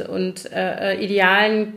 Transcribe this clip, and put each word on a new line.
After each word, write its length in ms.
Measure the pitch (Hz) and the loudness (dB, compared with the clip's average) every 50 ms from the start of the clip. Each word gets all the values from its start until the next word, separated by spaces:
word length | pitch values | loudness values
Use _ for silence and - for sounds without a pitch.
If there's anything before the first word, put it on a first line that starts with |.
| - - | -6 -6
und, 440 | 190 190 185 185 180 - - - - | -4 -4 -4 -4 -4 -8 -12 -8 -4
äh, 400 | 185 185 185 - - - 196 196 | -4 -2 -2 -2 -4 -2 -2 -2
äh, 100 | - 214 | -2 -2
Idealen 680 | 185 202 196 190 185 190 202 214 214 220 214 214 214 214 | 0 2 4 4 6 6 6 4 4 2 2 0 -2 -6